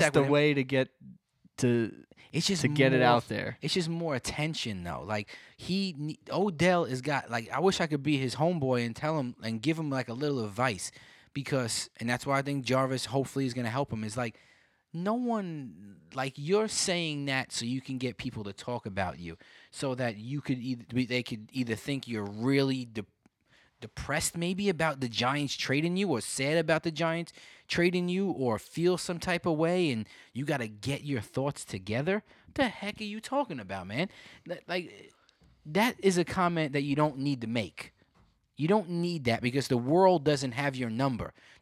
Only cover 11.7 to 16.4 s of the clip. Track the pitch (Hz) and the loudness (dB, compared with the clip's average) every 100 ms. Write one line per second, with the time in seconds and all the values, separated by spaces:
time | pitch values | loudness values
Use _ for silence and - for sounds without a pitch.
11.7 | - - - 117 123 139 139 139 143 123 | -4 -6 -6 -4 -2 0 0 0 -2 2
12.7 | 127 131 131 - 131 131 139 131 123 117 | 2 2 -2 -2 0 0 0 -2 -2 -2
13.7 | 120 143 110 110 113 120 - _ _ _ | -2 -4 -4 -6 -4 -6 -6 _ _ _
14.7 | _ _ 165 185 233 240 226 185 156 127 | _ _ -6 -2 -2 0 -2 -4 -8 -10
15.7 | 80 101 98 - 135 139 139 | -14 -20 -20 -12 -4 -4 -4